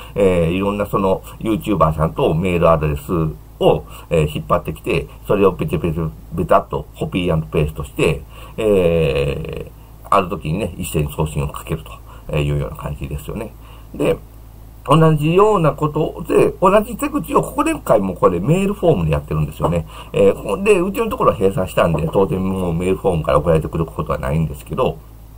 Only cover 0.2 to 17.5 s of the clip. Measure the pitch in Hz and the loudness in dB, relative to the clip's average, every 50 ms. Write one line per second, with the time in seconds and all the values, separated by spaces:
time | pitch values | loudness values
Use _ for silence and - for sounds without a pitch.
0.2 | 101 92 90 87 82 80 90 95 98 101 104 101 101 101 - 110 98 95 92 - | 4 4 4 4 2 2 0 0 0 0 0 -2 -2 -2 0 0 2 2 0 0
1.2 | - - - - - 113 110 95 - 107 101 80 82 80 78 76 78 80 - - | -4 -12 -14 -6 -2 -2 -2 -2 0 0 2 2 2 2 2 0 0 -2 0 0
2.2 | 139 104 82 80 95 92 87 82 85 82 82 76 76 76 73 71 - - 95 82 | 0 2 2 2 0 0 2 2 4 4 2 2 2 0 -2 -2 -4 -4 -2 0
3.2 | 80 78 73 - - - - - 190 170 - 76 - - - - - - - 82 | 0 -2 -4 -8 -14 -16 -6 0 2 2 2 2 -2 -10 -16 -14 -6 0 0 2
4.2 | 76 76 - - - - 101 - - - 80 - - 127 98 76 - - - - | 2 0 -2 -6 -4 -2 -2 -2 -2 -6 -10 -8 -4 -2 -2 -2 -4 -6 -14 -12
5.2 | - - 110 98 101 95 - - 85 76 - 80 82 85 76 85 80 78 - - | -2 0 2 4 4 2 2 2 -4 -4 -2 -2 -2 -2 -2 -2 -4 -4 -6 -10
6.2 | - - - 82 - - - 101 - - 73 - - - - - - 78 - 95 | -16 -10 -6 -4 0 2 2 0 0 -2 -8 -8 -8 -8 -10 -8 -8 -4 -2 -2
7.2 | 87 87 82 80 78 - - 80 76 76 - - 71 - - - 135 82 73 69 | 0 0 0 0 -2 0 0 0 0 0 -2 -6 -10 -8 -2 0 0 2 0 -2
8.2 | - - - - - - - - 110 107 101 95 90 85 85 82 80 71 67 71 | -6 -14 -18 -18 -18 -14 -6 -2 2 4 4 4 4 4 4 4 2 2 2 0
9.2 | 69 71 69 - - - - - - - - - - - - - - - - 101 | 0 0 -2 -4 -6 -8 -8 -8 -10 -12 -16 -20 -20 -20 -20 -12 -4 0 2 2
10.2 | 92 85 101 78 - 76 78 98 110 - - - 87 - - 85 73 71 - - | 2 0 -4 -6 -4 -4 -2 -2 -2 -4 -6 -8 -8 -4 -2 -2 -2 -2 -2 -2
11.2 | 78 76 - 73 69 73 - - - - 85 80 - - - - - - - - | -4 -2 -2 -4 -4 -4 -6 -8 -8 -8 -8 -8 -8 -12 -18 -18 -18 -20 -20 -18
12.2 | - - 76 78 73 71 73 71 71 - - - - - 73 - 71 71 76 71 | -10 -4 -2 -2 0 0 0 -2 -2 -4 -8 -10 -8 -8 -8 -8 -8 -8 -8 -8
13.2 | - - - 101 113 107 - - - - - - - - - 139 143 165 165 - | -8 -8 -8 -8 -8 -10 -12 -18 -20 -20 -20 -20 -20 -14 -6 -2 0 0 0 -2
14.2 | - - - - - - - - - - - - - - 139 160 160 160 156 147 | -6 -18 -20 -20 -20 -20 -20 -20 -20 -20 -20 -8 0 2 4 6 6 4 4 2
15.2 | 147 156 170 185 208 220 208 190 160 147 139 - 151 147 - 151 160 160 - - | 0 2 4 6 6 6 4 4 2 2 0 0 -2 -2 0 -2 -4 -4 -4 -8
16.2 | 175 - - - - - - - 175 190 190 214 208 240 233 - 285 302 302 285 | -4 2 4 4 4 4 2 2 2 4 4 4 2 2 -4 -6 -4 -4 -2 -4
17.2 | 170 - 285 190 - - | -4 0 0 0 0 0